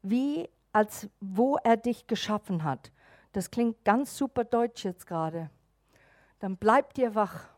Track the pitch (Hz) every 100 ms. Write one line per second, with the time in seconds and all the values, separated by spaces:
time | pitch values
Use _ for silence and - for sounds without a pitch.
0 | 196 240 277 302 349 _ _ 214 214 -
1 | 208 _ 196 190 254 285 - 226 240 233
2 | - 214 - 214 - 175 156 131 - _
3 | _ - _ 202 180 - 240 220 - 220
4 | 277 - 269 - 226 233 233 - 196 175
5 | - 170 160 165 156 _ _ _ _ _
6 | _ _ _ _ 196 190 208 247 285 -
7 | 247 220 202 - -